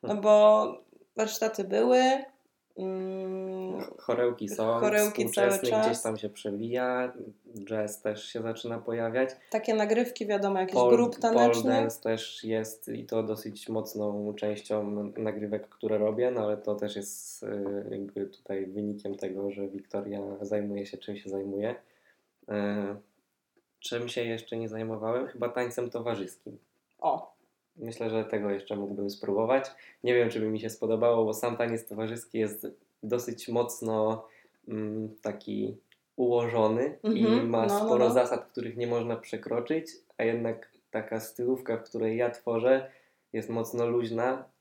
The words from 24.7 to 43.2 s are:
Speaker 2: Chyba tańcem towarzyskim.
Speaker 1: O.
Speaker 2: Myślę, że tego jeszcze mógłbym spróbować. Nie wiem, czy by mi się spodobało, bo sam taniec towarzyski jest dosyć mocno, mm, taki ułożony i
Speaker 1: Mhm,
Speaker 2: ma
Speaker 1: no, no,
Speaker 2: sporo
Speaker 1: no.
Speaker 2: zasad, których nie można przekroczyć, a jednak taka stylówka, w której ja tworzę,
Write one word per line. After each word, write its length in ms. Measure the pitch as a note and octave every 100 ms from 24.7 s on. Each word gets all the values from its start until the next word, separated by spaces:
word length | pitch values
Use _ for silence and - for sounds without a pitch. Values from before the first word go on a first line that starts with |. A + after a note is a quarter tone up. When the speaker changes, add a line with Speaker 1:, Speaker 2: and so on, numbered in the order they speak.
| A2 A2+ A2 A2 A#2+ C3+
Speaker 2:
Chyba 220 | A#2 A#2+
tańcem 420 | A#2+ A#2+ A#2 A#2+
towarzyskim. 680 | A#2+ A#2 A2+ F#2+ - - - _ _ _ _
Speaker 1:
O. 380 | D#3 C3 - _ _ _ _ -
Speaker 2:
Myślę, 340 | A2+ A2+ A#2
że 140 | A2
tego 260 | G#2+ G#2+ G#2
jeszcze 260 | G2 - G2+
mógłbym 340 | G2+ G2+ G2+
spróbować. 540 | G2+ G#2 G2+ A2+ C3+ C3 - - _
Nie 100 | B2
wiem, 160 | B2 A#2
czy 100 | A2+
by 60 | G#2+
mi 140 | A2
się 100 | A2
spodobało, 540 | - A2 A2+ A#2 A#2
bo 100 | A2
sam 220 | G#2 A#2+ A2+
taniec 320 | A#2 A2+ -
towarzyski 500 | G#2+ A2 A#2 - A2+
jest 280 | G#2+ G#2 - - _ _
dosyć 460 | A2 A#2+ A#2+ A#2 -
mocno, 760 | A#2 A#2+ - A2 A2 A2 A2 - _ _ _ -
mm, 400 | G#2+ G#2+ G#2+ A2 A2
taki 540 | A2 G2+ - G#2 G#2+ - _ _ _ -
ułożony 840 | B2 A#2+ A#2 A#2 A2 A2+ C#3 -
i 200 | G#3+ G#3 A3
Speaker 1:
Mhm, 220 | A#3 A#3
Speaker 2:
ma 160 | A#3 G#2+
Speaker 1:
no, 120 | C#3+
no, 80 | D#3
Speaker 2:
sporo 220 | B2 A#2+
Speaker 1:
no. 60 |
Speaker 2:
zasad, 300 | B2 B2 A#2+
których 320 | - - A#2 A#2
nie 100 | A#2+
można 300 | A#2 A#2 A2+
przekroczyć, 720 | - A2 - A#2 A#2+ D#3+ D#3+ - _ -
a 60 |
jednak 440 | A2+ A#2 A#2 A2+ - _ _
taka 300 | A2 G#2+ A2
stylówka, 560 | - - B2 B2+ - A2+
w 60 |
której 340 | - A#2 A2 A2+
ja 140 | A#2+
tworzę, 600 | A#2+ - A#2 B2 C3 C3 - _ _